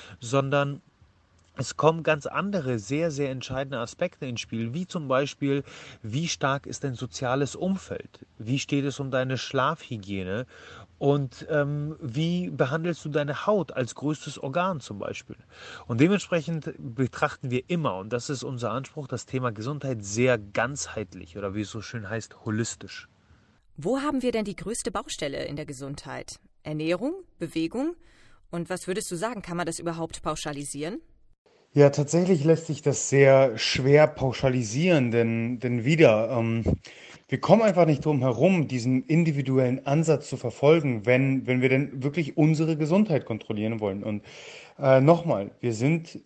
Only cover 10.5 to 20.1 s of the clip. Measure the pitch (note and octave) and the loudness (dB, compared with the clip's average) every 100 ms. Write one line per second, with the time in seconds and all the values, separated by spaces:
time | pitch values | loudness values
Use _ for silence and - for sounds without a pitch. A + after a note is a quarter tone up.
10.5 | - - - - - C#3+ C#3+ C3+ - - | -14 -20 -20 -20 -2 2 2 0 -8 -2
11.5 | D3+ C#3+ D3 D3 D#3 C#3 B2 E3 F3 F3+ | 0 0 -2 -6 -8 -6 -2 0 0 -2
12.5 | B2+ B2 D#3+ F3 D#3+ D#3 D3 D3 C#3 - | -2 0 0 -2 -4 -2 -2 -2 -2 0
13.5 | G#3 D#3 - B2 - C#3+ D3+ D3+ - C#3 | 0 0 -4 -6 -4 -4 -4 -8 -10 -6
14.5 | D#3 F#3 D#3+ - G2+ - - - - - | -2 -2 -4 -10 -10 -8 -10 -14 -20 -20
15.5 | - - - - A#2 E3 G3+ - F3 D3+ | -20 -18 -16 -4 4 4 4 0 -4 -2
16.5 | D#3+ D#3 - D3 A#2 B2+ - D3+ - C3 | -6 -8 -12 -10 -2 -2 0 -2 -2 -4
17.5 | B2 - F3 C3+ F#2 G#2 A#2+ C3+ C3 B2+ | -4 -2 -2 -2 -4 -6 -6 -4 -6 -6
18.5 | B2 A2+ A#2+ C3+ D#3 C3+ B2 - B2+ B2 | -6 -4 -4 -8 -12 -8 -10 -6 -4 -4
19.5 | G#2+ A2+ D3 C3+ A#2 G2+ | -6 -8 -6 -6 -6 -4